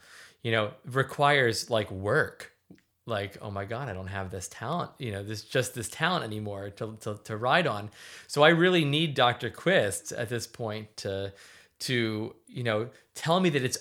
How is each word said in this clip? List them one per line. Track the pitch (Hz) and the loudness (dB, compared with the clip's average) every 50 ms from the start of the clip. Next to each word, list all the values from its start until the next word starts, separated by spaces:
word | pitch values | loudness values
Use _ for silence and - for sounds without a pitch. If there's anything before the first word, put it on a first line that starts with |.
| - - - - - - _ _ | -20 -20 -20 -20 -20 -20 _ _
you | - 117 | -2 0
know, | 113 110 107 107 - - - | 2 2 2 0 -4 -10 -14
requires, | 135 123 135 135 - - - 143 143 147 143 127 117 107 - - - | -2 0 0 0 0 2 4 4 6 6 6 4 4 2 0 -2 0
like, | 120 110 101 - | 0 0 0 -2
work." | 98 92 95 104 127 156 113 - - - - - _ _ _ _ - - _ _ _ _ _ | -6 -4 -2 0 2 2 0 0 -4 -12 -18 -20 _ _ _ _ -20 -20 _ _ _ _ _
Like, | 117 110 101 101 98 - - | -4 -4 -4 -4 -6 -8 -10
"Oh | - 107 | -10 -8
my | 98 98 101 | -6 -6 -6
God, | 101 113 123 143 120 | -6 -6 -8 -6 -6
I | 95 | -8
don't | 92 95 | -8 -8
have | 92 101 98 95 90 | -6 -6 -6 -6 -6
this | 92 92 90 | -8 -8 -10
talent, | - - - 113 123 165 175 - - - - | -12 -12 -10 -6 -4 -4 -4 -4 -6 -10 -10
you | 131 113 | -8 -6
know, | 98 98 101 | -6 -6 -6
this, | 104 110 107 | -8 -8 -10
just | - - - 131 123 - - | -10 -2 -2 0 0 0 -6
this | 123 104 - | -8 -10 -10
talent | - - 156 175 185 - 123 | -6 -2 -2 0 0 -2 -4
anymore | 110 107 107 107 104 101 98 101 101 | -6 -8 -8 -8 -8 -8 -8 -10 -12
to, | 101 - 117 107 110 - | -10 -10 -10 -10 -10 -10
to, | - 113 104 101 - | -8 -8 -8 -8 -8
to | - 110 | -10 -8
ride | 104 120 127 151 175 175 | -4 0 2 2 2 2
on." | 135 107 104 104 107 - - - - - - - - | 0 -2 -4 -8 -10 -14 -18 -20 -20 -20 -20 -16 -6
So | - 143 147 | 4 8 8
I | 160 | 8
really | 170 160 175 185 180 170 151 | 10 8 6 6 6 4 4
need | 143 139 156 170 156 135 | 2 2 2 0 0 2
Doctor | 131 123 120 120 - 127 107 | 4 4 4 4 0 -4 -8
Quist | - - - 165 190 160 110 101 - - - - | -8 -2 0 4 4 4 4 2 0 -4 -8 -8
at | 117 110 120 107 | -6 -6 -4 -4
this | 120 113 - | -4 -4 -4
point | - - - 120 107 107 107 107 - _ - | -8 -8 -8 -6 -6 -6 -6 -10 -12 _ -8
to, | - 104 98 98 98 95 - - - - - - - _ _ _ | -6 -4 -4 -4 -4 -6 -8 -12 -20 -20 -20 -20 -20 _ _ _
to, | - - 131 120 113 110 110 107 110 107 - - _ | -4 -2 0 0 2 0 0 -2 -4 -6 -10 -14 _
you | - - 131 | -12 -10 -4
know, | 120 117 107 107 117 120 - - _ _ _ | 0 0 0 0 -2 -4 -8 -16 _ _ _
tell | - - 156 170 185 | -6 0 2 2 4
me | 185 175 | 4 4
that | 143 139 127 | 2 2 0
it's | 123 - - | 0 -4 -2